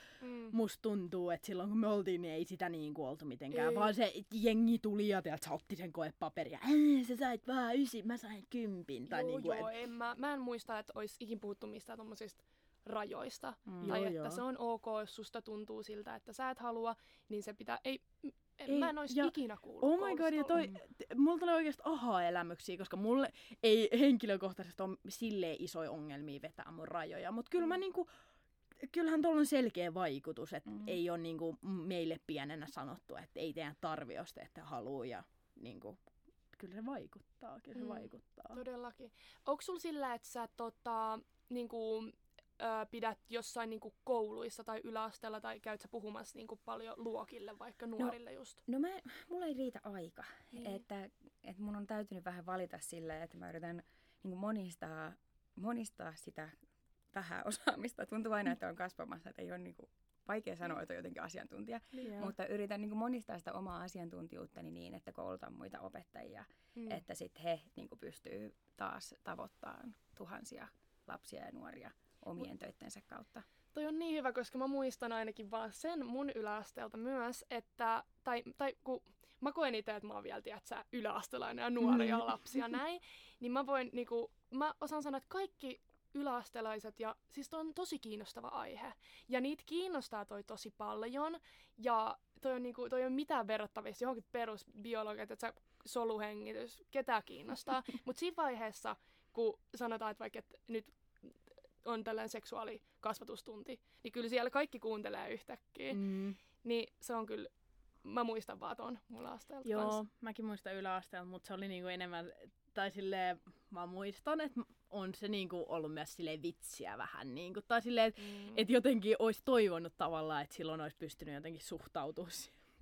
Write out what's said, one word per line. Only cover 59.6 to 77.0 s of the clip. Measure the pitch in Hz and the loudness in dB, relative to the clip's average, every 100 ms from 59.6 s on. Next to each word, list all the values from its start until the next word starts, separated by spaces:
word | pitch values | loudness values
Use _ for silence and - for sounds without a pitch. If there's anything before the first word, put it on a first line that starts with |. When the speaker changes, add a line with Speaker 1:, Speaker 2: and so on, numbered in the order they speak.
| 180 170 - _ _ _ - | -10 -14 -20 _ _ _ -4
Speaker 3:
vaikea | 214 208 170 | -4 -4 -6
sanoa, | 175 160 | -4 -4
että | - | -6
on | - | -6
jotenkin | - - | -6 -8
asiantuntija. | 175 165 - - 214 233 - | -8 -10 -12 -10 -8 -8 -10
Speaker 1:
Niin. | 262 247 | -10 -8
Speaker 2:
Joo. | 202 202 | -6 -6
Speaker 3:
Mutta | - 185 | -6 -4
yritän | 208 202 208 | -4 -2 -4
niinku | 208 214 | -4 -2
monistaa | 233 247 - 185 | -2 -2 -6 -10
sitä | - | -8
omaa | - 190 175 | -8 -6 -6
asiantuntijuuttani | 180 185 170 175 165 175 - - 160 | -8 -8 -10 -10 -12 -12 -12 -12 -12
niin, | 165 87 | -12 -12
että | - - | -12 -12
koulutan | - 92 92 - | -8 -6 -6 -10
muita | - 98 - | -12 -12 -10
opettajia, | 95 - - - - - - - _ 240 | -12 -12 -16 -16 -14 -16 -18 -20 _ -12
Speaker 1:
Mm. | 226 | -8
Speaker 3:
että | 175 - 175 | -8 -8 -10
sit | 180 - | -10 -4
he | 165 160 - - | -2 -2 -4 -16
niinku | - - | -14 -12
pystyy | - - - 101 107 - _ - | -14 -12 -12 -10 -10 -14 _ -6
taas | 98 - - - | -6 -6 -10 -12
tavoittamaan | - 175 - _ - - 247 214 _ - | -10 -8 -10 _ -12 -12 -14 -16 _ -16
tuhansia | 185 196 226 - - _ _ _ - | -12 -12 -12 -14 -16 _ _ _ -14
lapsia | - - - - | -12 -12 -12 -12
ja | |
nuoria | - - - - - _ _ - | -12 -14 -14 -16 -20 _ _ -10
omien | 175 - | -8 -8
Speaker 1:
Mut | - | -8
Speaker 3:
töittensä | - - - 202 - | -12 -12 -14 -14 -14
kautta. | - - 226 - _ _ | -14 -14 -18 -18 _ _
Speaker 1:
toi | 302 302 | -4 -2
on | 311 | -2
niin | 330 311 | 0 0
hyvä, | 262 | 0
koska | 247 240 254 | -2 -4 -2
mä | 269 | 0
muistan | 277 262 - 233 | 0 0 -2 -2
ainakin | 226 220 220 208 | -2 -2 -6 -6
vaan | 226 220 | -4 -4
sen | - 320 339 247 | -4 -4 -2 -2
mun | 254 285 | -2 -2
yläasteelta | 226 214 214 208 - 226 | -2 -2 -2 -6 -8 -8
myös, | 220 | -4